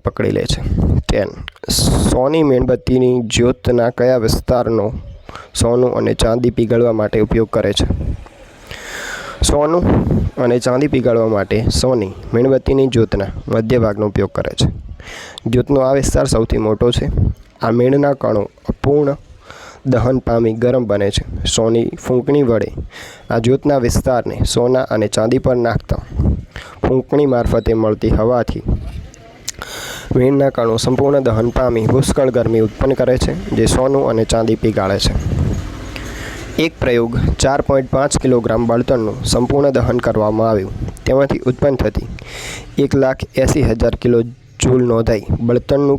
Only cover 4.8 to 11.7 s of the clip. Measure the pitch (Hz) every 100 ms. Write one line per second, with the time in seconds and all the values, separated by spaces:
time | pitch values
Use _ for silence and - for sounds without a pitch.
4.8 | 104 127 - - - - - - 117 120
5.8 | 127 - 110 110 117 113 120 117 113 117
6.8 | 120 110 107 113 107 113 110 113 101 101
7.8 | - - - - - - - - - -
8.8 | - - - - - - - 143 147 165
9.8 | - - - - - - 127 123 123 127
10.8 | 147 139 120 117 113 104 95 107 120